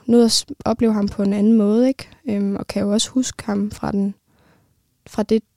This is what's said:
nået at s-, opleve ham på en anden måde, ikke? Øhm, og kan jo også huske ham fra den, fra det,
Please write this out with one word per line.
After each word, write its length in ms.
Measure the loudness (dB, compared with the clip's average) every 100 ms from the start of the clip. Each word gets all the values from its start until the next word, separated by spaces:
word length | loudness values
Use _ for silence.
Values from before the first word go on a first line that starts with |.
| 2
nået 180 | 4
at 80 | 4
s-, 140 | 2 -4 -6
opleve 280 | -4 0 0
ham 160 | 0 -2
på 140 | -2
en 100 | -2
anden 200 | 2 4
måde, 360 | 4 4 2 2
ikke? 200 | 0 -8 _ -6
Øhm, 280 | -4 -2 -4
og 100 | -6
kan 160 | -4
jo 100 | -2
også 180 | 0 -2
huske 360 | -2 -4 -6 -6
ham 240 | -4 -4
fra 220 | -6 -4
den, 220 | -2 -2 -6 _ _ _ _ _ _ _ _ -10
fra 160 | -6
det, 200 | 0 0 -2